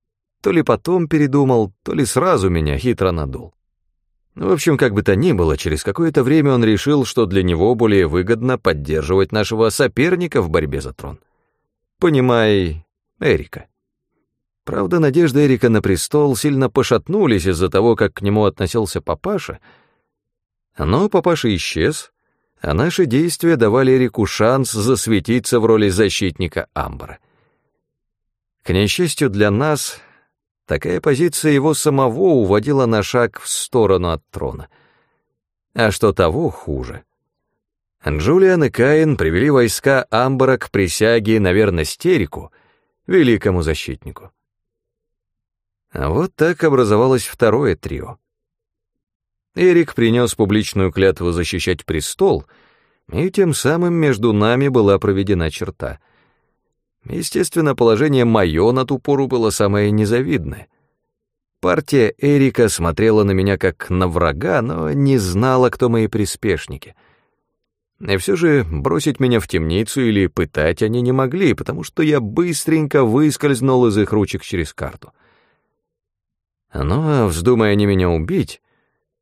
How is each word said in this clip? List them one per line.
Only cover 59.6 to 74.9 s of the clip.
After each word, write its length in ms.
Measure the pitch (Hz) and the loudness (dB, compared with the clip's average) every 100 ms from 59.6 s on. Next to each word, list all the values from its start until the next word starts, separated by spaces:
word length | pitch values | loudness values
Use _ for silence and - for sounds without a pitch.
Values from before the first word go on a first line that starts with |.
| 101 101 104 | 0 2 2
незавидное. 800 | 107 104 120 147 135 69 - - _ _ _ _ _ _ _ _ _ | 2 0 0 0 -4 -4 -12 -16 _ _ _ _ _ _ _ _ _
Партия 540 | 90 160 - 139 107 - | -2 -2 0 2 2 0
Эрика 500 | 143 143 135 - 110 | 0 2 2 2 0
смотрела 560 | - 85 82 110 107 | 0 -2 0 2 4
на 80 | 101 | 2
меня 260 | 95 98 95 | 2 0 0
как 320 | 92 - - | -2 -4 -4
на 180 | 92 92 | -2 0
врага, 540 | 85 82 71 156 160 | 0 -2 -2 -2 -2
но 300 | 117 147 78 | -2 -4 -4
не 260 | 143 139 131 | 0 2 2
знала, 500 | 92 92 131 127 123 | 0 0 2 2 2
кто 200 | - 123 | 2 0
мои 180 | 117 107 | 0 0
приспешники. 880 | 104 101 - 107 78 - 69 - _ _ _ _ _ _ _ _ _ _ _ | -2 -4 -4 -4 -4 -6 -16 -18 _ _ _ _ _ _ _ _ _ _ _
И 160 | - 95 | -4 -2
всё 180 | 196 | -2
же 300 | 185 170 143 | 0 2 2
бросить 560 | 90 78 - 85 156 127 | 0 -4 -2 -2 -2 0
меня 180 | 127 117 | 0 0
в 80 | - | 0
темницу 540 | 87 80 90 110 139 | -4 -2 -2 -2 -2
или 260 | 120 104 92 | 0 2 0
пытать 560 | - 80 - 78 82 | -2 -4 -2 -2 0
они 200 | 107 120 | -2 0
не 100 | 123 | 0
могли, 420 | 131 131 180 175 | 0 -2 0 0
потому 300 | - - 147 | 0 -4 -8
что 180 | - - | -8 -2
я 180 | 156 147 | 0 0
быстренько 840 | 107 151 175 156 - 160 147 147 | -2 -2 -2 -4 -2 0 2 2
выскользнул 800 | 120 123 151 - 147 127 135 127 123 | 2 2 2 0 -2 0 2 4 4
из 120 | 104 | 2
их 140 | 98 | 0
ручек 300 | 107 98 95 | 0 -2 -4
через 300 | - 90 78 | -6 -6 -6
карту. 400 | - 67 | -8 -12